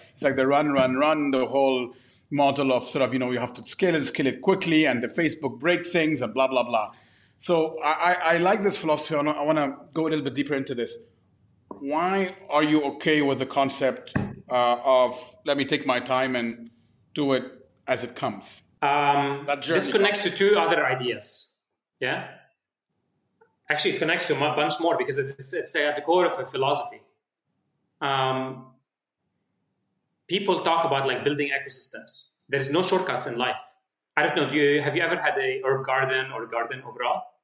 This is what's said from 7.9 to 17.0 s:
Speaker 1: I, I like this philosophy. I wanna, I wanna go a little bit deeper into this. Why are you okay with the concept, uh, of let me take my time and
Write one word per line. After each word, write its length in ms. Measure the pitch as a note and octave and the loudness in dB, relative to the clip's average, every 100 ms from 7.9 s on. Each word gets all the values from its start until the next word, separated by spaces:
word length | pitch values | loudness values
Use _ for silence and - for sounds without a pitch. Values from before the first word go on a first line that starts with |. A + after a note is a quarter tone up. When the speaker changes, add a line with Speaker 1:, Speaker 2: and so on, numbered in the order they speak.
Speaker 1:
I, 220 | D#3 F3 - E3 | 2 2 2 2
I 20 | E3+ | 4
like 240 | F3+ G#3+ | 4 2
this 140 | G3 - | 0 -2
philosophy. 380 | D#3+ D3+ - | -2 -2 0
I 40 | D3+ | -2
wanna, 140 | D3 | 0
I 100 | D3+ | 0
wanna 320 | D3 D#3 C#3 C3+ - | 0 2 0 -4 -8
go 140 | D#3+ D#3+ | -4 -2
a 40 | |
little 140 | D#3 | -2
bit 100 | C3+ | -2
deeper 200 | B2 C#3+ | -4 -2
into 220 | C#3 C3+ A#2+ | -2 -4 -6
this. 200 | A2+ - - _ _ _ _ _ - - | -6 -8 -18 _ _ _ _ _ -20 -12
Why 560 | C#3 D3+ F3+ G3 F#3 - - | -6 -2 0 0 -2 -6 -2
are 140 | D3 | 2
you 220 | D3+ D3+ | 4 4
okay 360 | C#3 C#3 E3 D3+ | 2 -2 2 2
with 200 | C#3 B2 | 2 0
the 60 | C3 | -2
concept, 680 | C#3 C3+ - C3+ A#2+ - - - - - | 0 0 0 -2 -2 -6 -4 -4 -8 -2
uh, 300 | B2 A#2+ A#2+ | 2 4 2
of 520 | C3+ B2+ B2 A2 - - | 4 4 4 0 -12 -6
let 120 | D3+ C#3+ | -2 0
me 80 | |
take 220 | C3+ D3 C3+ | 0 0 0
my 120 | B2 | -2
time 380 | B2+ C3 C3 B2 | 0 0 0 0
and 340 | A#2 A#2 - - _ _ | -2 -6 -14 -20 _ _